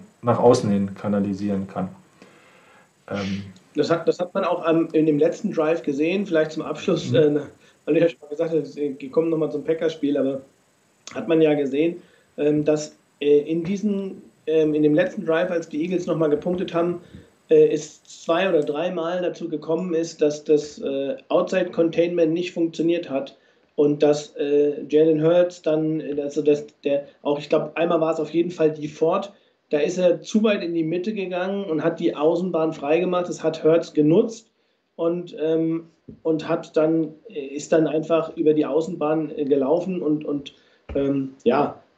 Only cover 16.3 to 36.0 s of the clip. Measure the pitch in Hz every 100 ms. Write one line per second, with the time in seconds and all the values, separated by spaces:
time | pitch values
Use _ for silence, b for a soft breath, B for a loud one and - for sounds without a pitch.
16.3 | 147 180 180 - 170 175 175 B B B
17.3 | B _ 160 156 151 - - _ - -
18.3 | 165 190 165 143 147 180 175 165 180 175
19.3 | - 170 151 156 165 185 160 160 - 151
20.3 | 147 - 147 - - 135 139 135 131 _
21.3 | 170 - 190 180 - 165 156 170 175 160
22.3 | 170 180 180 165 160 160 170 135 135 -
23.3 | - _ _ _ - 147 147 147 151 -
24.3 | - 143 147 147 139 131 151 160 151 160
25.3 | 175 175 - 160 156 156 156 135 143 143
26.3 | 156 147 143 - _ 143 143 B B 143
27.3 | 143 - 160 - 156 175 165 160 160 147
28.3 | 165 175 - 156 151 151 - 160 196 -
29.3 | b b b _ 151 175 180 180 165 -
30.3 | 220 220 202 170 170 160 180 220 196 185
31.3 | 180 190 202 180 156 165 165 170 135 156
32.3 | 175 185 165 160 147 139 165 185 180 170
33.3 | 156 160 - 156 170 - 151 151 185 233
34.3 | - _ _ _ _ _ - 170 175 160
35.3 | 151 156 165 165 165 - _